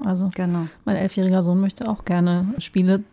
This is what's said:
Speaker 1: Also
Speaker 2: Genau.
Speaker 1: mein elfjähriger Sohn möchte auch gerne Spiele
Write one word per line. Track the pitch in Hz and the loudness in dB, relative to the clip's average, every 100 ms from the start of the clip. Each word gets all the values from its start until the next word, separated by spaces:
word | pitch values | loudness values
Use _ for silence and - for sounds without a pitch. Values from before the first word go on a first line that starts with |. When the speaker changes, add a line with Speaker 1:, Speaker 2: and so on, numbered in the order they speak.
| 214 | 0
Speaker 1:
Also | 185 190 | -2 -2
Speaker 2:
Genau. | 185 180 175 160 - | -2 -2 -2 -4 -6
Speaker 1:
mein | - | -4
elfjähriger | 196 190 - 185 185 | -2 -2 0 2 2
Sohn | 175 185 | 2 2
möchte | 190 - 220 | 0 -2 -6
auch | 208 | -4
gerne | - 175 175 175 190 262 | -2 0 2 2 -2 -4
Spiele | - 196 185 196 - | -4 0 2 2 -2